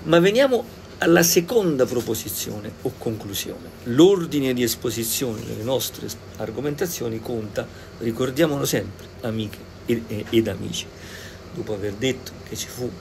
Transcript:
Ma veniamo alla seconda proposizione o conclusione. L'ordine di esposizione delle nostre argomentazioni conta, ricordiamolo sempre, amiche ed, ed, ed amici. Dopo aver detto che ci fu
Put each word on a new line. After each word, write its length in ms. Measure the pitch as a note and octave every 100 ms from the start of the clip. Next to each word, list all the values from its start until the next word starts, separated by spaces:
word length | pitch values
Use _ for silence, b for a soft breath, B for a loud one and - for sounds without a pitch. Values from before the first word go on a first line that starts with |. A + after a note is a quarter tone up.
Ma 160 | D#3+ E3+
veniamo 440 | F3+ A3 C#4 A#3+ - - - -
alla 240 | - E3+
seconda 600 | E3+ F#3 E3+ A#3+ F#3+ C#3 B2
proposizione 840 | A#2 A2+ A2 - - - G#2+ G#2 -
o 100 | B2+ -
conclusione. 720 | - A2 G2+ G2 - - - - -
L'ordine 680 | A#2+ F3 G3 D#3+ D3 C3+
di 80 | B2
esposizione 840 | A#2+ - C3 A2+ A2+ - B2+ A2
delle 200 | A2+ A2
nostre 440 | G#2+ C3 - - B2 - - -
argomentazioni 840 | A2 A2+ C#3+ D3 F#3 - A#2+ A2+
conta, 480 | A2+ A#2 G#2+ G2+ A2+ B B -
ricordiamolo 680 | A#2 A#2 B2+ B2+ D#3+ C#3+ -
sempre, 420 | C3 F#2+ F#2+ - -
amiche 360 | A#2 A2 G#2+ - - - -
ed, 160 | A#2 A2+
ed, 180 | G#2+ G#2+
ed 180 | A#2 G#2+
amici. 380 | F#2 G2 - - B B B B B B -
Dopo 180 | A2
aver 200 | G#2 G#2
detto 400 | G2+ C3 C3 - - -
che 80 | -
ci 120 | -
fu 220 | - B2 F#2+